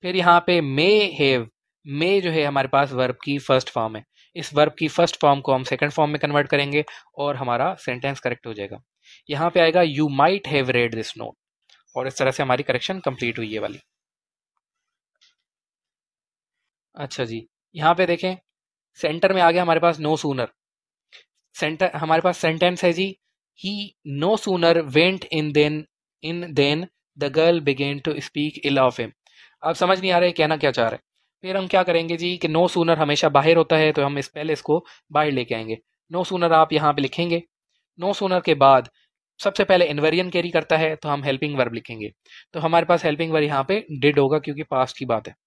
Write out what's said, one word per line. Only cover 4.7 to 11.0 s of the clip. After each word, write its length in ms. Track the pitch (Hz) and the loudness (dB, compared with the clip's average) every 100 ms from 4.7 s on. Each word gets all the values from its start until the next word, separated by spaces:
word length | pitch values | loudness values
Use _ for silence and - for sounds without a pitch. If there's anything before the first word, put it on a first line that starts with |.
| - | 0
की 80 | 156 | -6
फर्स्ट 320 | - 170 - | 0 0 2
फॉर्म 220 | 151 139 | 2 2
को 120 | 139 | 0
हम 100 | 131 | -2
सेकंड 280 | 131 131 147 | -2 -4 -2
फॉर्म 200 | 156 151 | 0 -2
में 80 | 151 | -2
कन्वर्ट 280 | 151 147 143 | -2 -2 0
करेंगे 380 | 143 143 147 147 - _ - | -2 0 -2 -4 -12 _ -8
और 180 | 143 139 | -6 -4
हमारा 400 | 131 120 151 190 | -4 -2 -2 -4
सेंटेंस 440 | - 123 135 135 | -8 -6 -6 -4
करेक्ट 280 | 123 120 120 | -6 -6 -12
हो 60 | |
जाएगा। 300 | 104 98 - _ _ _ - - | -12 -12 -14 _ _ _ -20 -10
यहाँ 200 | 143 170 | -4 0
पे 100 | 175 | 4
आएगा, 220 | 165 175 | 4 4
"You 260 | 170 139 151 139 | 2 2 -2 2
might 260 | 156 202 196 | 2 2 -2
have 180 | 147 127 | -2 0
read 240 | 123 120 | 0 0
this 200 | 113 | -4